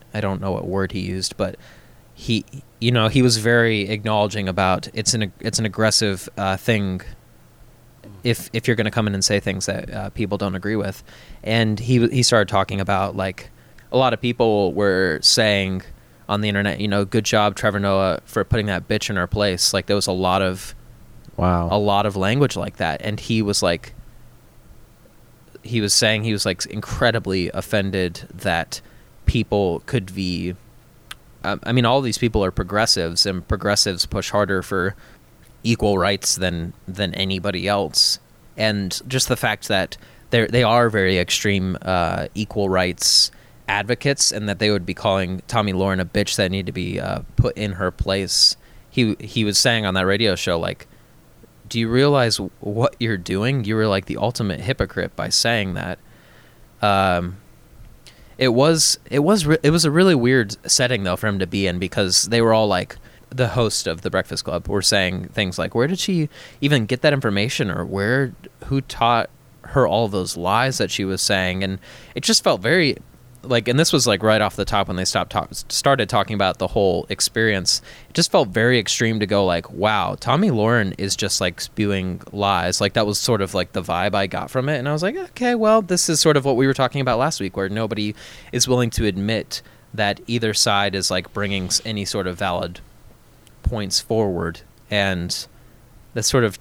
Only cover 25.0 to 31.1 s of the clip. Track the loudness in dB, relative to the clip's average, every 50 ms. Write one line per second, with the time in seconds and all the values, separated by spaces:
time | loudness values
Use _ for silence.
25 | -20 -20 -20 -20 -20 -20 -20 -20 -20 -20 -20 -20 -10 -4 -2 -2 0 2 2 2
26 | 4 4 2 2 0 -2 -2 0 0 -2 -2 -4 -6 -8 -8 -10 -8 -8 -2 2
27 | 2 2 2 2 -2 0 0 0 0 -2 -4 -6 -6 -2 -2 0 0 0 -2 -2
28 | -2 -2 -4 -8 -16 -18 -16 -6 -2 0 0 0 -2 -4 -8 -14 -14 -18 -20 -20
29 | -20 -20 -20 -2 -2 0 0 0 0 0 0 0 0 0 -2 -4 -6 -4 -4 -4
30 | -4 -4 -8 -6 -4 -4 -4 -4 -4 -6 -8 -10 -14 -20 -20 -20 -20 -20 -20 -20
31 | -20 -20